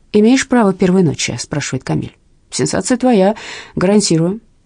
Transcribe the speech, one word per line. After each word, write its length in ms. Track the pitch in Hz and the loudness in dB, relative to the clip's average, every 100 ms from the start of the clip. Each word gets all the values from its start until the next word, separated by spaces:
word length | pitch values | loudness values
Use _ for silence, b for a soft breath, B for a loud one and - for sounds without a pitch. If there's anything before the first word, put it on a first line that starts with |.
| _ | _
имеешь 360 | 214 220 262 - | 2 4 2 2
право 260 | 247 202 | 2 2
первой 300 | 185 185 185 | 0 0 2
ночи?» 320 | 165 123 - 120 | 2 0 -6 -8
спрашивает 440 | - 147 - 127 | -8 -8 -6 -8
Камиль. 320 | - 151 120 - _ _ _ | -4 -6 -6 -14 _ _ _
«Сенсация 460 | - 127 - - 247 | -6 -4 -2 -2 0
твоя, 380 | 254 240 294 - B B B - | 2 4 2 0 B B B -4
гарантирую. 640 | 180 208 - 160 170 214 _ _ | 0 2 2 0 0 -4 _ _